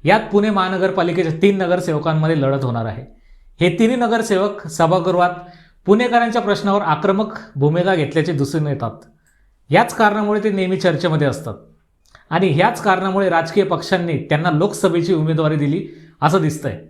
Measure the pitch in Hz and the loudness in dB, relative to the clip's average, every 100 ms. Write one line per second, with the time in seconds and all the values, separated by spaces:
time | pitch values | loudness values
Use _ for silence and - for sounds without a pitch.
0 | 147 214 220 202 214 196 185 190 190 190 | 4 2 2 2 2 0 -2 0 0 0
1 | 175 165 165 156 202 196 180 180 - 151 | 0 0 -2 2 2 2 0 0 0 -2
2 | 160 156 156 160 135 139 131 117 113 113 | 0 0 0 0 0 -2 -2 -4 -6 -8
3 | 131 - _ - - _ 175 170 226 247 | -14 -20 _ -20 -20 _ -2 2 0 2
4 | 233 226 165 190 196 202 156 - 165 180 | 0 -2 0 0 0 -4 -12 0 2 2
5 | 175 180 180 180 - - - _ - 214 | 0 2 0 -2 -16 -20 -20 _ 2 2
6 | 247 240 233 233 202 202 202 202 156 156 | 4 2 2 -2 -2 -2 0 0 0 0
7 | 196 190 214 - - 135 143 165 180 185 | 0 0 -2 -8 -14 -2 0 2 0 0
8 | 139 165 156 151 139 165 147 139 113 - | 0 -2 -2 -2 -2 -2 -2 -4 -6 -8
9 | - _ _ _ _ _ _ 165 240 - | -20 _ _ _ _ _ _ 2 2 2
10 | 214 208 208 208 214 196 185 190 180 151 | 2 2 -2 0 0 -2 -2 0 0 0
11 | 175 156 143 - - 104 - _ _ _ | 0 0 0 -2 -10 -14 -18 _ _ _
12 | _ - _ 165 190 147 208 233 208 185 | _ -20 _ 0 2 2 2 0 0 0
13 | 190 196 190 165 165 208 190 165 - 185 | 0 0 0 0 0 0 0 -2 -2 -2
14 | 170 147 - 151 175 151 202 208 196 170 | 0 -4 -2 -2 0 0 0 0 0 0
15 | 170 170 156 160 156 156 147 156 - - | 0 0 0 0 0 0 0 -2 -6 -16
16 | - _ 151 185 156 - 131 98 | -20 _ 0 2 0 -2 -8 -10